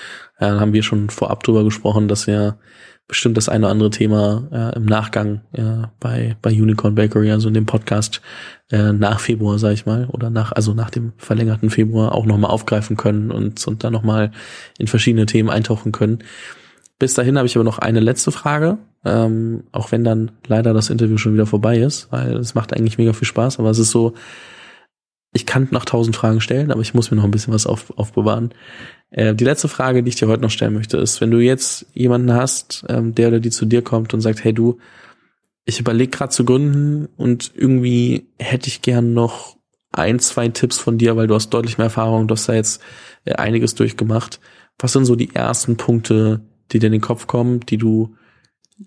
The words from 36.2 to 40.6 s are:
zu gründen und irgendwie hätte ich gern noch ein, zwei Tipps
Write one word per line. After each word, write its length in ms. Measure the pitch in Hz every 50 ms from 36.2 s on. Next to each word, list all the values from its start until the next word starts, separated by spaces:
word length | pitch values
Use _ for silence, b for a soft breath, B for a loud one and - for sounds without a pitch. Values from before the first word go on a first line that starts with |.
| 143 131 -
zu 120 | - 123
gründen 640 | 120 123 135 147 147 143 143 147 147 147 151 147 - _
und 360 | - - 123 120 120 - - _
irgendwie 720 | - - 127 131 127 123 123 120 120 120 123 127 - - _ _ -
hätte 300 | 123 - 131 127 - 135
ich 140 | - - -
gern 300 | - 123 120 117 117 117
noch 440 | 120 120 117 - - - - - _ _ _ _ _ _ _ -
ein, 260 | - 80 98 120 117
zwei 300 | - - - - 120 117
Tipps 300 | 117 -